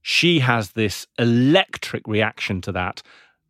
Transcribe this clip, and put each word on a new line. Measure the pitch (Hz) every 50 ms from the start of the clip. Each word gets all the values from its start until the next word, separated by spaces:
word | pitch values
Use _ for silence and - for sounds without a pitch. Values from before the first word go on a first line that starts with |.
she | - - - - - 175 170 160
has | 127 123 120 117 104 -
this | - 113 107 101 - - - - _ -
electric | 120 120 117 120 127 139 160 190 190 - - - - - - 107 - 113
reaction | 107 104 107 113 - - - - 101 90
to | 87 101 90
that | 92 90 95 - - - _ - - - _ _ _ _ _